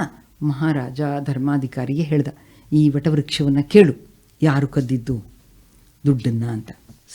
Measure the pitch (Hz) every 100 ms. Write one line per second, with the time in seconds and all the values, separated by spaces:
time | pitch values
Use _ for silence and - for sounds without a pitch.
0 | - - _ _ 151 135 160 147 127 131
1 | 147 143 143 127 139 143 131 135 127 143
2 | 151 151 135 - - - - 151 151 139
3 | 156 151 143 - 143 139 143 208 165 -
4 | - _ _ _ 156 139 139 143 123 127
5 | 117 117 - - _ _ _ _ _ _
6 | 143 127 120 113 117 110 113 - - -
7 | _